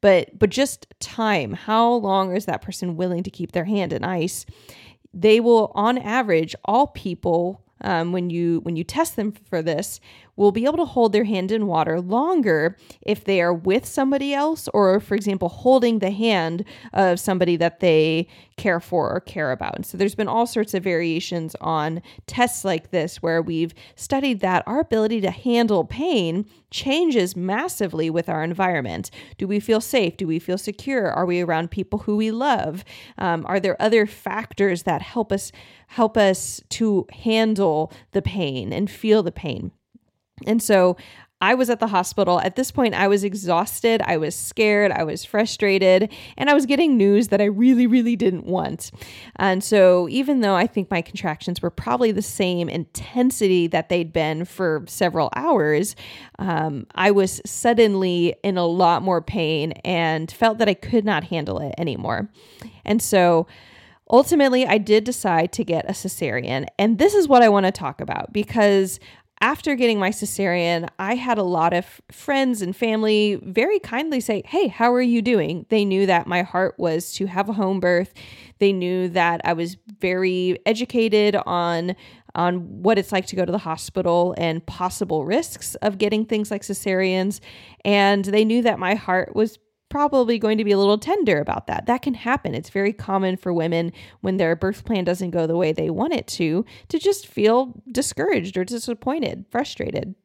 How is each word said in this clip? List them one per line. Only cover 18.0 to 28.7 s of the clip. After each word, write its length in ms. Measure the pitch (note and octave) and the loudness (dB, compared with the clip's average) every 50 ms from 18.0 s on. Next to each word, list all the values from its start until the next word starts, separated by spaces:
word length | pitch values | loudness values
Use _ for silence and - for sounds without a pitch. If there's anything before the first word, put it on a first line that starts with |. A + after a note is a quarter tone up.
| D#3 D#3+ D#3+ D#3+ F3 - - - - _ _ | 4 4 2 -2 -2 -6 -10 -20 -20 _ _
care 220 | - - G#3 F3+ E3+ | -6 -2 -2 -2 -2
for 340 | - - - F3 D3 - - | -2 -4 -2 -2 -2 -2 -4
or 60 | F3+ | -6
care 320 | - - - F#3+ D#3 C3+ | -8 -8 -8 -6 -4 -4
about. 240 | - - - - - | -4 -4 -6 -8 -8
And 100 | - - | -8 -12
so 140 | - - F3+ | -12 -4 -2
there's 160 | G3 G3 F#3+ | -2 -2 -2
been 140 | - G#3+ F#3+ | -2 -4 -2
all 180 | A2+ A3+ A#3 | 0 0 0
sorts 280 | A#3+ - A#3 G#3 G#3 - | 0 0 -4 -4 -2 -4
of 100 | F#3+ F3 | -4 -2
variations 720 | G3 F3 E3 E3+ E3 D#3+ E3 F3+ - F3+ E3+ D#3+ D#3 - - | 0 -2 0 0 -2 -2 -4 -4 -6 -6 -6 -6 -8 -12 -8
on 420 | - D#3+ D#3+ D#3 D3+ D#3 D#3+ E3+ - - - - - - | -6 -4 -2 -2 -2 -2 -4 -6 -10 -14 -20 -20 -18 -12
tests 360 | - - B3 A#3+ - - - | 0 0 0 0 0 -6 -4
like 280 | G3 F3+ D#3+ - - - | -4 -4 -4 -4 -4 -4
this 280 | F3 D3+ E3+ - - | -4 -4 -4 -8 -6
where 220 | - E3 E3 E3 E3 | -4 -2 0 0 -2
we've 320 | E3+ E3 D#3+ E3 E3 - - - - _ | -2 -2 -4 -4 -4 -6 -14 -20 -20 _
studied 420 | - - - - C4+ C4+ C#4 B3 G3 | -18 -8 -4 -4 -2 0 -2 -2 -2
that 240 | - F#3+ F#3 F3 - | -2 0 0 0 -2
our 140 | - G#3+ C#4+ | -2 -4 -4
ability 420 | E4 - - A3 G#3+ A3 A3+ A3+ G3 | -2 0 0 0 0 0 0 0 -2
to 80 | F#3 E3+ | -2 -4
handle 520 | - - B3+ A#3+ A#3 A#3 A3 G#3+ F3+ D#3+ | -4 -2 0 2 2 2 2 2 0 0
pain 600 | - - - D4 F4+ E4+ A#3 F3+ E3 D#3+ F#3 G#3+ - _ _ _ _ | -2 -4 -4 -2 -2 0 0 0 0 -2 -4 -6 -8 _ _ _ _
changes 640 | - - - C4+ C4+ D#4+ F4+ E4 C4+ A#3 F3+ F#3 F#3 | -12 -8 -4 -2 0 0 0 2 2 2 0 0 -2
massively 720 | F3+ F3 F#3 G3 A3+ D4 F4+ - - G#3+ F3+ E3 D#3+ D#3 E3 | -6 -4 -4 -4 -4 -4 -6 -4 -4 -4 -4 -2 -4 -4 -2
with 200 | D#3 E3+ E3 - | -2 -4 -4 -2
our 160 | E3+ D#3+ D3+ | -4 -4 -4
environment. 680 | E3 F3 E3+ G3 F#3 | -4 -2 -2 0 0